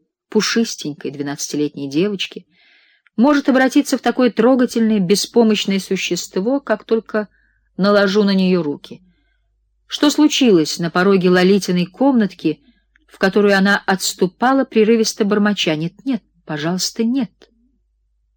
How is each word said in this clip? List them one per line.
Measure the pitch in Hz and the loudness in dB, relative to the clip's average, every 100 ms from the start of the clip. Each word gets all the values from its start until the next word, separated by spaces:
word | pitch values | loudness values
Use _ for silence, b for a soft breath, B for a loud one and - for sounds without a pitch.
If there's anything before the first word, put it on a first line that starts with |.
| _ _ _ | _ _ _
пушистенькой | 214 - 226 233 - 151 147 - | -4 -2 -2 -2 -6 -10 -10 -12
двенадцатилетней | 139 143 143 - 147 147 143 139 | -10 -10 -8 -8 -4 -4 -6 -6
девочке, | 139 202 196 - - - b b b b b b - | -2 -2 -4 -10 -12 -20 b b b b b b 0
может | 254 285 277 | 2 2 2
обратиться | 254 262 294 269 247 | 2 2 0 0 -2
в | |
такое | 247 240 254 | -2 0 0
трогательное, | - 226 262 247 233 220 214 | 2 2 2 0 0 0 0
беспомощное | 175 196 - 233 226 208 - 196 | 2 0 0 2 2 2 -2 -4
существо, | - 190 - 175 - 196 202 277 | -4 -6 -4 -6 -6 -6 -4 -4
как | - 214 | -4 -6
только | - 226 - 220 208 _ _ _ _ - | -2 -4 -4 -8 -8 _ _ _ _ -2
наложу | 190 208 202 202 | 2 2 2 2
на | 202 | 2
неё | 190 185 185 | 2 2 0
руки. | 151 143 - - _ _ _ _ _ _ _ _ _ | -2 -8 -14 -20 _ _ _ _ _ _ _ _ _
Что | - 294 | 0 0
случилось | 285 302 - 254 180 151 - | 2 2 2 4 4 2 -4
на | 175 | -4
пороге | 180 185 196 180 | 0 2 2 2
Лолитиной | 180 185 202 185 180 175 | 4 4 2 0 -2 -4
комнатки, | - 269 254 202 - 160 151 b b b _ _ | 0 0 2 0 -2 -6 -6 b b b _ _
в | - | -4
которую | 190 208 202 196 | 0 2 2 2
она | 196 202 - | 2 0 -2
отступала, | 185 - - 180 - 240 269 262 | -4 -4 -4 -4 -2 0 0 0
прерывисто | 220 214 226 220 - 202 | 2 2 2 0 -2 -2
бормоча: | 208 208 202 - 151 | 0 0 -2 -2 -4
«Нет, | 165 - 262 | -6 -8 -8
нет, | 254 - _ - | -8 -8 _ -12
пожалуйста, | 151 151 180 - - | -8 -4 -4 -6 -4
нет». | 226 262 226 _ _ _ _ _ _ _ _ _ _ | -2 -2 -4 _ _ _ _ _ _ _ _ _ _